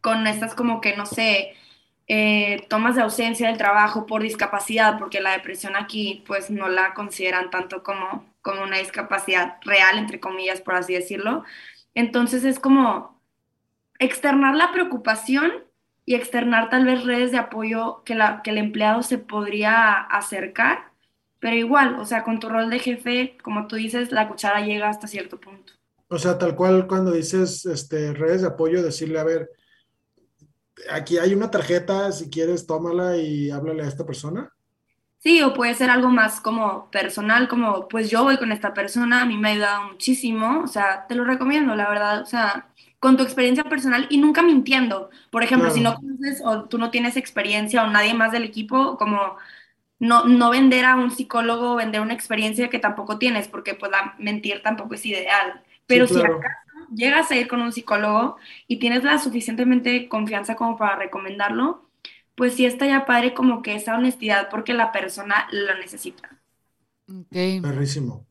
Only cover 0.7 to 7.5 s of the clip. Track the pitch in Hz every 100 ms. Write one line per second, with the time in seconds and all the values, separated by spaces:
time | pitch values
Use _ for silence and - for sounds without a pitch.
0.7 | 220 208 202 208 - 226 202 196 - _
1.7 | _ _ _ _ 214 214 208 208 202 -
2.7 | 214 226 247 220 214 226 226 226 226 208
3.7 | 208 214 220 214 220 214 214 202 202 202
4.7 | 220 220 214 190 202 190 190 190 185 196
5.7 | 196 208 220 208 190 - 196 196 208 190
6.7 | 185 190 190 202 - 185 180 180